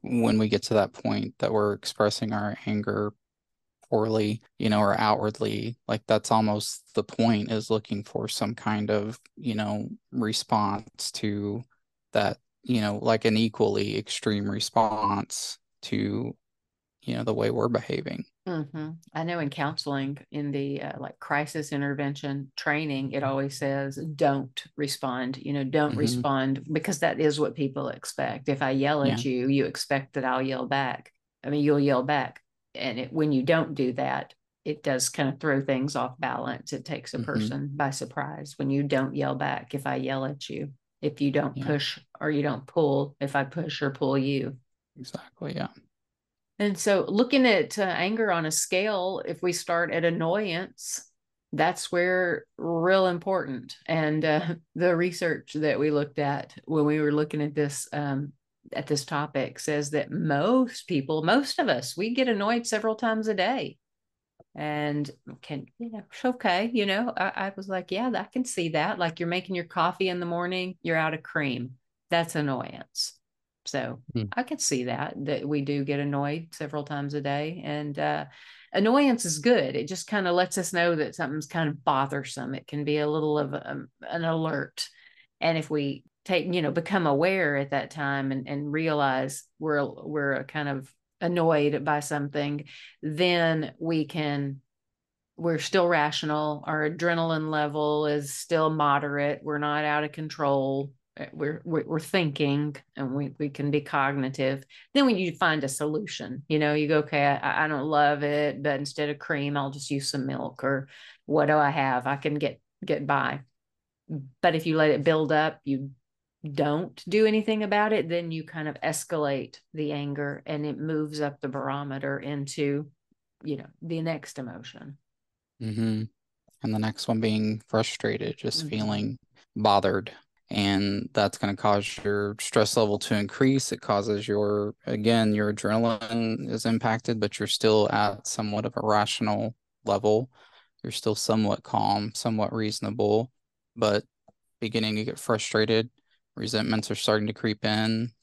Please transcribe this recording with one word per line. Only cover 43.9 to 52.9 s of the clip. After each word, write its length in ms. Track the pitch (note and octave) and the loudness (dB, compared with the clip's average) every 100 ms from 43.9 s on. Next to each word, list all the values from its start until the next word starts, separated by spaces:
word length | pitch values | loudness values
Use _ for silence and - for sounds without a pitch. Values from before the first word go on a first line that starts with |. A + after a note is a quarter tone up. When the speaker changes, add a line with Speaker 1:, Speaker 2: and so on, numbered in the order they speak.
Speaker 2:
pull 280 | C3+ C3+ C3+ | 0 0 2
you. 400 | C3+ C#3 A#2+ C3 _ _ _ - | 2 0 -4 -8 _ _ _ -18
Speaker 1:
Exactly, 560 | C3 - - _ D3+ | -14 -14 -16 _ -8
yeah. 140 | D3+ - - _ _ _ _ _ _ _ - | -6 -8 -10 _ _ _ _ _ _ _ -2
Speaker 2:
And 200 | G#3 F#3 | -2 0
so 260 | G#3+ G3 - | 4 4 4
looking 380 | G3+ B3 C#4 B3+ | 2 4 6 6
at, 320 | G3 - - | 6 2 0
uh, 40 | |
anger 480 | F#3+ E3 F3+ A3+ G#3+ | 0 0 0 0 2
on 160 | E3+ D#3 | 2 2
a 40 | |
scale, 720 | D#3 - F#3 G#3+ G3 F3+ F#3 - | -2 0 0 0 0 -2 -4 -6
if 160 | E3 | -2
we 100 | F3+ | -2
start 400 | E3+ - E3+ E3+ | -2 0 0 2
at 120 | E3 | 2
annoyance, 1040 | E3+ E3+ E3 G3 G#3 E3 - - - - - _ _ _ _ | 2 2 0 0 0 -4 -6 -12 -10 -10 -10 _ _ _ _
that's 380 | D3 D#3+ F3 - | 2 2 2 -2
where 560 | F3 F3+ F#3 F3+ - - - | 2 2 2 2 -2 -6 -10
real 500 | E3 E3 E3+ | -4 0 4